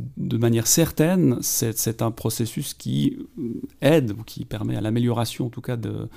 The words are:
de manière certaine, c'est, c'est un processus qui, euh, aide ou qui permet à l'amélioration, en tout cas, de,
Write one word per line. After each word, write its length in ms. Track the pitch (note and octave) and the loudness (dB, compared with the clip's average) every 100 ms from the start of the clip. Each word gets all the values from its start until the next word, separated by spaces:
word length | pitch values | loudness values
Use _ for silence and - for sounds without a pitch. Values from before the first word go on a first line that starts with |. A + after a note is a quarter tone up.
| B2 - | -10 -6
de 200 | C#3 A#2 | -2 2
manière 300 | A#2 A#2 - | 2 2 4
certaine, 720 | - E3 - D#3 F#3 C#3+ A#2+ | 4 4 4 4 6 4 4
c'est, 380 | - - A#2 G#2+ | 0 0 0 0
c'est 240 | A#2 A2+ | -2 0
un 80 | A2+ | -2
processus 640 | A2 A#2 - A2+ - C#3+ | 0 -2 -2 -2 -4 -8
qui, 420 | - - C#3 C#3+ - - - | -8 -2 0 0 -2 -8 -8
euh, 220 | A#2 - - - | -6 -6 -10 0
aide 320 | C#3+ D#3+ A#2+ G#2+ | 4 4 2 -4
ou 60 | |
qui 200 | A2+ - | -10 -12
permet 320 | A#2+ G#2+ A2 A#2 | -8 -6 -4 -2
à 40 | |
l'amélioration, 640 | G#2+ A#2 A#2+ A#2 A#2 - B2+ | 0 2 2 0 -2 -4 -6
en 40 | |
tout 120 | - | -6
cas, 140 | A#2+ A#2+ | -6 -6
de, 320 | A2 G#2+ A2+ | -6 -6 -8